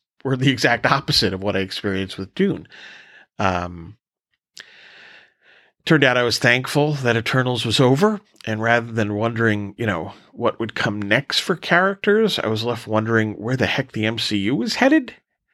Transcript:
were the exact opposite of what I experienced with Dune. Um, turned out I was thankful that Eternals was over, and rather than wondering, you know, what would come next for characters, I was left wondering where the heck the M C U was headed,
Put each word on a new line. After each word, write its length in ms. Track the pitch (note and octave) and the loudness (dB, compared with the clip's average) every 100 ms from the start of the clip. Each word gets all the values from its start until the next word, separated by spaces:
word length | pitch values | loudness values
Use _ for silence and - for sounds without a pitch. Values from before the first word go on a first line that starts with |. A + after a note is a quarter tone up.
| _ _ | _ _
were 120 | C3 C3+ | -4 2
the 140 | C3+ | 2
exact 360 | B2 C3 A#2 B2+ | 2 2 2 2
opposite 480 | D3 - C3+ G#2+ | 2 2 0 0
of 80 | F#2+ | -2
what 140 | G2+ G2 | -2 -2
I 40 | |
experienced 560 | F#2+ - G#2 F#2+ F#2+ - | -4 -4 -4 -4 -4 -8
with 180 | F#2+ | -10
Dune. 320 | - G3 G2 - - - - - - _ - | 0 0 0 -8 -20 -20 -20 -20 -20 _ -2
Um, 600 | G2 F2+ F2 F2 E2+ A2 _ _ _ _ _ - - - - - - - _ _ _ _ _ _ | 0 0 -4 -10 -16 -20 _ _ _ _ _ -20 -20 -20 -20 -20 -20 -20 _ _ _ _ _ _
turned 200 | - D#3 | 2 4
out 120 | C3 B2 | 4 4
I 60 | |
was 160 | A#2+ A2+ | 0 2
thankful 560 | B2 B2 B2+ C#3+ D3+ | 2 2 0 0 0
that 220 | C#3+ B2 A2+ | 0 0 0
Eternals 480 | A2+ C3 B2+ B2+ | 0 0 0 -2
was 140 | A#2 G#2+ | -2 2
over, 420 | B2+ C3+ G#3+ G#3 - _ - | 4 4 2 0 -8 _ -8
and 160 | A2 | -4
rather 280 | A2+ A#2+ A#2 | 2 2 0
than 240 | A2+ G#2 | -2 -2
wondering, 600 | G#2 A#2 A2+ A2+ G#2 G2+ G2+ | 0 -2 0 0 0 -6 -6
you 100 | A2+ | -4
know, 260 | F2 F#2 - _ | -4 -6 -12 _
what 260 | - A#2 - | -4 -4 -2
would 160 | A2+ | -6
come 260 | - A2+ G#2 | -4 -4 -4
next 400 | G2+ A2 - - | 0 0 0 -4
for 160 | - F3 | -2 -4
characters, 800 | - F3 F#3+ G3 G#3 G#3 G#3+ - | 0 2 2 0 0 2 2 0
I 100 | - | -2
was 160 | A2 | -2
left 220 | A#2 A2+ - | -4 -6 -2
wondering 480 | G#2+ A2 A2+ A2 | -2 2 2 0
where 220 | G2+ A2 C3 | -4 -4 -2
the 100 | A2 | 0
heck 260 | - C3 | -2 -4
the 140 | A2+ A2 | -2 -2
M 120 | A2+ | -2
C 200 | - G#2 | -2 -2
U 180 | G2 D#3+ | 0 -2
was 200 | A#3 - | -2 0
headed, 380 | C4+ D#4 B3 - _ _ _ | 4 4 0 -14 _ _ _